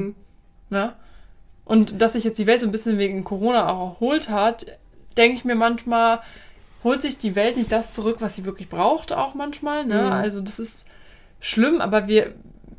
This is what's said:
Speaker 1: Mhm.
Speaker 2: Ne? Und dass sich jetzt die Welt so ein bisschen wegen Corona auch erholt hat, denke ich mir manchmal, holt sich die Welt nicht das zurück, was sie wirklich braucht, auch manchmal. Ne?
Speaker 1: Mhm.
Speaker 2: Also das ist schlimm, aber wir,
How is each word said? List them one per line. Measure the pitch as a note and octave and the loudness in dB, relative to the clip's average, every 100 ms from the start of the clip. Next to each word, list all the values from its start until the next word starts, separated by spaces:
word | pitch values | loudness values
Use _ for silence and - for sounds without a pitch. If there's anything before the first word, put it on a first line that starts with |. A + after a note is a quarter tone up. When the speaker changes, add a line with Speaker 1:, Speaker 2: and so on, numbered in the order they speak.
| G3+ | -4
Speaker 1:
Mhm. | - - _ _ _ - | -10 -20 _ _ _ -6
Speaker 2:
Ne? | G3 A3+ - - - - - - - | -4 -4 -8 -20 -20 -20 -20 -20 -14
Und | - A3 G#3 G3 | 2 4 4 2
dass | A3+ | 2
sich | A3+ A3+ | 2 -4
jetzt | A3 | 0
die | G#3 | 2
Welt | A#3+ | 2
so | A3+ | 2
ein | |
bisschen | A3 A3+ G#3 | -2 -2 0
wegen | G3 F#3+ | 0 -2
Corona | F#3+ G3 A3 A#3+ E3+ | -6 -2 2 2 2
auch | F#3 F3+ | -2 -4
erholt | F3 A#3+ D4+ A#3 | -4 0 0 0
hat, | G#3 A3 A#3 - - - - - - | 0 0 0 -10 -18 -20 -20 -4 4
denke | A#3 B3+ | 4 4
ich | B3 | -2
mir | A#3 | 2
manchmal, | A#3 A#3 A#3+ A#3 A3+ A3+ - - - - - - | 0 0 -2 2 4 2 -4 -20 -20 -20 -20 -4
holt | A#3 C4+ | 0 0
sich | C#4+ - | -2 -4
die | G#3+ G3 | -2 0
Welt | A3 A#3+ | 0 0
nicht | A3 | 0
das | A3 A3 | -2 -2
zurück, | - G#3+ A3+ | -4 -4 -2
was | G#3+ - | -6 -6
sie | |
wirklich | F#3+ F#3+ F3+ | -10 -10 -8
braucht, | E3+ G#3 D#4+ - | 0 0 0 -2
auch | - C4+ | -4 -4
manchmal. | C#4 D4 D4 D4 D4 C4 | -6 -8 -6 -4 -4 0
Ne? | G#3+ | 2
Speaker 1:
Mhm. | - | 2
Speaker 2:
Also | F#3+ G#3 G3+ | 0 -2 -4
das | G3 A3 | -10 -10
ist | A3+ - - - - - - - | -10 -12 -18 -20 -20 -20 -20 -14
schlimm, | - - C4+ E4 | -4 2 4 4
aber | G3 G#3+ G3+ | 2 0 4
wir, | G#3+ - - - - - | 2 2 -6 -20 -20 -20